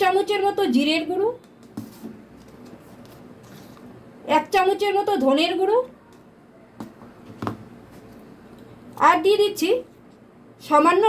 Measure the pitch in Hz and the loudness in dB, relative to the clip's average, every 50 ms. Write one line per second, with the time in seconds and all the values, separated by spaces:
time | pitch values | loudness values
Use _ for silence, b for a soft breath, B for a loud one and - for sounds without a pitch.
0 | 392 370 370 392 392 415 415 392 381 403 403 403 392 311 240 269 285 302 311 330 | 0 0 2 0 0 0 -2 -2 -2 -2 -2 -2 -2 0 0 0 0 0 0 -2
1 | 311 - 359 349 403 466 494 494 - - - - - - - - - - - - | -2 -4 -4 -2 -2 -4 -4 -6 -14 -20 -20 -20 -20 -18 -18 -16 -16 -16 -20 -18
2 | - - - - - - - - - - - - - - - - - - - - | -18 -18 -18 -20 -20 -20 -20 -20 -20 -20 -20 -20 -20 -20 -20 -20 -20 -20 -20 -20
3 | - - - - - - - - - - - - - - - - - - - - | -20 -20 -20 -20 -20 -20 -20 -20 -20 -20 -20 -20 -20 -20 -20 -20 -20 -20 -20 -20
4 | - - - - - - 392 466 - - - 381 370 381 403 392 415 403 381 392 | -20 -20 -20 -18 -4 0 0 0 0 0 0 2 2 2 0 0 -2 -2 0 -2
5 | 403 415 403 320 262 269 269 302 330 349 370 339 381 392 427 494 508 - - - | 0 0 -2 0 2 2 2 2 0 0 -2 -2 0 0 0 0 0 -4 -10 -20
6 | - - - - - - - - - - - - - - - - - - - - | -20 -20 -20 -20 -20 -20 -20 -20 -20 -20 -20 -20 -20 -20 -20 -20 -20 -20 -18 -20
7 | - - - - - - - - - - - - - - - - - - - - | -20 -20 -20 -20 -20 -20 -16 -12 -10 -10 -10 -12 -16 -20 -20 -20 -20 -20 -20 -20
8 | - - - - - - - - - - - - - - - - - - - - | -20 -20 -20 -20 -20 -20 -20 -20 -20 -20 -20 -20 -20 -20 -20 -20 -20 -20 -6 0
9 | 262 311 349 349 320 381 415 403 415 403 - - 320 370 453 508 - - - - | 2 2 2 4 2 2 2 2 2 0 0 -2 -2 -2 -2 -2 -4 -10 -18 -20
10 | - - - - - - - - - - - - - - 302 294 302 339 359 381 | -20 -20 -20 -20 -20 -20 -20 -20 -20 -20 -20 -20 -4 2 2 4 4 4 4 4
11 | 427 | 2